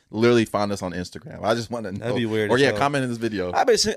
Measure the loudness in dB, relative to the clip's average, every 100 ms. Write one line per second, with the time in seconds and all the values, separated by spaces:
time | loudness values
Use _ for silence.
0 | _ 2 4 6 4 0 -2 -4 -6 -6
1 | -8 -12 -14 -4 0 0 -2 -8 -8 -6
2 | -4 -2 0 0 2 2 2 2 0 0
3 | -4 -4 -4 -2 -2 0 2 2 2